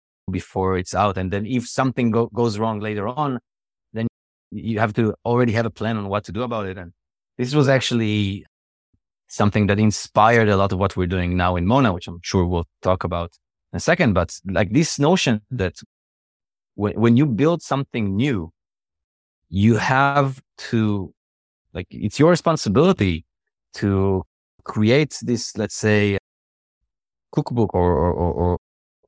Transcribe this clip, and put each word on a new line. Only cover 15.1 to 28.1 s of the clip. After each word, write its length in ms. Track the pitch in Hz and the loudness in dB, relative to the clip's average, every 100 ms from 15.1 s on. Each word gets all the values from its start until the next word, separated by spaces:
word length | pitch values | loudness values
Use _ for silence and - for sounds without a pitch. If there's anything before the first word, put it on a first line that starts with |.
| 185 143 107 - | 2 0 -2 -4
that 240 | 123 92 - - _ _ _ _ _ _ _ _ - | -6 -6 -6 -20 _ _ _ _ _ _ _ _ -6
when, 240 | 101 - | -4 2
when 160 | 117 120 | 4 4
you 100 | 151 | 4
build 360 | 104 151 170 | 2 0 0
something 520 | - 139 135 120 101 | -2 -6 -4 -4 -4
new, 380 | 98 143 104 80 _ _ _ _ _ _ _ _ _ _ | -2 -2 -2 -6 _ _ _ _ _ _ _ _ _ _
you 300 | 92 110 107 | 2 4 4
have 640 | - 131 139 143 135 131 _ - | 2 2 2 2 0 -4 _ -18
to, 560 | - 117 107 101 87 - _ _ _ _ _ | -4 0 0 -2 -6 -14 _ _ _ _ _
like, 140 | 82 92 | -12 -12
it's 280 | 123 104 - | -8 -4 4
your 100 | 156 | 4
responsibility 960 | 170 165 156 110 101 175 180 98 82 - _ _ _ _ - | 4 2 0 0 4 4 2 0 0 -8 _ _ _ _ -4
to 480 | 101 98 98 95 - _ _ _ - | 0 2 2 0 -4 _ _ _ -8
create 520 | 107 107 139 147 - | 0 4 4 2 -4
this, 360 | 113 117 - 104 | -4 -4 -4 -6
let's 180 | 104 - | -6 -2
say, 420 | 107 104 104 95 - _ _ _ _ _ _ _ _ _ _ | 2 4 2 0 -6 _ _ _ _ _ _ _ _ _ _
cookbook 420 | - - 120 101 | -4 -2 -2 0
or, 200 | 90 90 | 2 2
or, 180 | 73 87 | 2 0